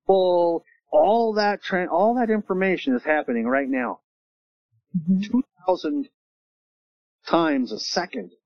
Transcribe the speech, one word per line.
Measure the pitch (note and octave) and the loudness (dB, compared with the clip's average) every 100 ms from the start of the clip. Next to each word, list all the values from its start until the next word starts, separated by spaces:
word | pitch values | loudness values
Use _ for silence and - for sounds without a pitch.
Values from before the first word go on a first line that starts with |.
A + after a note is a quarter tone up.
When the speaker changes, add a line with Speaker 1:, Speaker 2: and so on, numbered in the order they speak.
| - | 2
Speaker 1:
full." | F#3+ F#3 F3 E3+ E3 - _ _ | 2 4 2 2 -2 -8 _ _
All | D3+ F3+ A#3 A3+ | 2 4 4 0
that | G#3+ G#3 G3 | 0 -2 -2
tran-, | - F#3 F3+ | -4 -4 0
all | E3 A3 B3 | 2 2 2
that | A3 | 0
information | G#3+ - F#3 F#3+ D#3+ C3+ B2 | 0 -2 0 0 0 0 -2
is | |
happening | D3+ D3+ C#3 A#2 A#2 | 0 -2 0 -2 0
right | C#3 C3+ | -2 -2
now. | C3 A2+ F2+ _ _ _ _ _ _ _ _ _ F3+ | -4 -4 -8 _ _ _ _ _ _ _ _ _ -4
Speaker 2:
Mm-hmm. | D#3+ F#3+ G#3 | 0 0 2
Speaker 1:
Two | A#3+ - _ F#3 | -2 -2 _ -2
thousand | F3+ D#3 D3 - _ _ _ _ _ _ _ _ _ _ _ - | -2 -2 -4 -6 _ _ _ _ _ _ _ _ _ _ _ -2
times | E3+ D#3+ C3+ A#2+ | 0 2 0 -4
a | - | -6
second, | - F#3 F3 B3 F2+ _ | -6 -6 -6 -10 -12 _